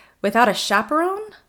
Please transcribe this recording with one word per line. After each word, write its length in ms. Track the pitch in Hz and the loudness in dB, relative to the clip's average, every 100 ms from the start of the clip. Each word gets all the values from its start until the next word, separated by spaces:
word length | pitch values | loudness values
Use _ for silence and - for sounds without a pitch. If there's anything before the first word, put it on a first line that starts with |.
| - - | -20 -6
without 260 | 202 220 233 | -2 2 2
a 60 | |
chaperone 800 | 180 - 208 214 302 349 403 427 - | 2 0 0 0 0 0 -4 -10 -18